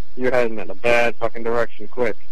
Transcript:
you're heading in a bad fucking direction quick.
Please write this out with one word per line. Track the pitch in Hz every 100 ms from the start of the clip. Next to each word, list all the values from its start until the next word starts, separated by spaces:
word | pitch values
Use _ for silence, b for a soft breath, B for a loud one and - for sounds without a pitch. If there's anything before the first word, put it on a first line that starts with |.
| - -
you're | 127
heading | 127 117 110
in | 95
a | 95
bad | 120 120 117 107
fucking | 113 117
direction | 117 120 110 - 104
quick. | 123 120 98 -